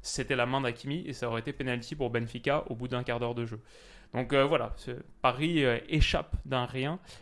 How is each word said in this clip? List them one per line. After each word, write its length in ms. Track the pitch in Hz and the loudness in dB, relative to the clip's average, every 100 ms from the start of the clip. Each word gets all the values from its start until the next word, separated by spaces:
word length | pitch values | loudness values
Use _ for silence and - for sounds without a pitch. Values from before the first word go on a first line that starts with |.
c'était 320 | - - 123 | -8 -6 -2
la 120 | 131 123 | 2 2
main 140 | 135 | 2
d'Hakimi 440 | 131 113 139 147 - | 0 -4 -6 -6 -6
et 60 | |
ça 160 | 127 120 | -4 -2
aurait 140 | 117 | -2
été 100 | 117 | -4
penalty 420 | 139 127 120 117 | -6 -2 -2 -4
pour 160 | 147 123 | -4 0
Benfica 540 | 117 113 117 - 147 - | 0 -2 -2 0 0 0
au 60 | |
bout 140 | 113 123 | -6 -4
d'un 160 | 123 | -4
quart 160 | 123 120 | -2 -2
d'heure 160 | 120 120 | -2 -2
de 100 | 117 | -4
jeu. 140 | 113 - - - - - | -6 -14 -20 -20 -20 -8
Donc, 200 | 123 123 | -4 2
euh, 120 | 139 | 4
voilà, 280 | 139 151 117 - | 4 4 0 -6
ce, 140 | - 123 - - | -8 -10 -10 2
Paris, 420 | 127 123 160 170 | 2 4 2 4
euh, 140 | 135 117 - | 4 2 2
échappe 480 | 156 - 165 151 - | 4 6 4 0 -4
d'un 200 | - 131 | 0 -2
rien 340 | 123 135 135 175 - - | 0 -2 -4 -4 -10 -20